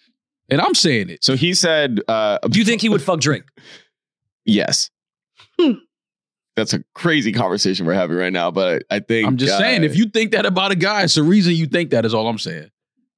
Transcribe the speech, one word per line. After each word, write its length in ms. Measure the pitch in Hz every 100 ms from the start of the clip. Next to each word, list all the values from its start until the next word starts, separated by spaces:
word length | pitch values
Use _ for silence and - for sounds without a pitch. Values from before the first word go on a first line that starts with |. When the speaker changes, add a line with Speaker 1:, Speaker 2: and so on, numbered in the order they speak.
| _ _ _ _ -
Speaker 1:
And 100 | 143
I'm 140 | 370
saying 340 | - 175 117 92
it. 160 | 85
Speaker 2:
So 100 | -
he 200 | 131 170
said, 460 | 185 170 156 143 104 -
uh, 300 | 113 107 101 -
Speaker 3:
Do 120 | 202
you 60 |
think 180 | 220 226
he 60 | 220
would 140 | 196
fuck 180 | 165 165
Drake? 240 | 135 120 - _ - - _ _ _ _ _ _
Speaker 2:
Yes. 460 | - 104 - - - _ _ _ _ _ - -
Speaker 4:
Hmm. 140 | 320 214 _ _ _ _ _ _ _
Speaker 2:
That's 200 | - 107
a 100 | - -
crazy 380 | - 170 151 110
conversation 540 | 104 95 98 95 95 82
we're 80 |
having 220 | 95 87 85
right 160 | 90
now, 180 | 90 85
but 340 | 90 92 78 -
I 100 | 101
think, 260 | - 113 107
Speaker 1:
I'm 120 | 127
just 180 | 135 98
saying, 240 | 226 233
Speaker 2:
uh, 40 | 156
Speaker 1:
if 100 | 143
you 100 | 220
think 260 | 226 220
that 120 | 214
about 260 | 208 185 196
a 60 | 185
guy, 260 | 190 208
it's 120 | 180
the 80 | -
reason 320 | 151 208 175
you 120 | 165 160
think 240 | - 127
that 140 | 123
is 80 | 113
all 160 | 110 110
I'm 100 | 110
saying. 300 | 95 85 76 _ _ _ _